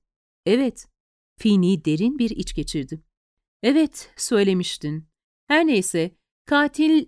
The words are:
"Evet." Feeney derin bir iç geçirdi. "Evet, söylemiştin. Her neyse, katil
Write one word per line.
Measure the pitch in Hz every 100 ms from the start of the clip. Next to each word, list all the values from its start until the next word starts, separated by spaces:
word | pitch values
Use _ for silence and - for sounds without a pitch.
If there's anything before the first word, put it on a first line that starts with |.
| _ _ _ _ -
"Evet." | 240 262 - - _ _ _ _ _
Feeney | 220 196 180 190
derin | 160 151 220 285
bir | 226
iç | - -
geçirdi. | - 143 156 131 156 _ _ _ _ _ -
"Evet, | 226 294 302 - - -
söylemiştin. | - 220 196 185 175 - 147 156 - _ _ _ -
Her | 302 330
neyse, | 220 - 170 170 _ _ _ -
katil | 285 294 294 311 311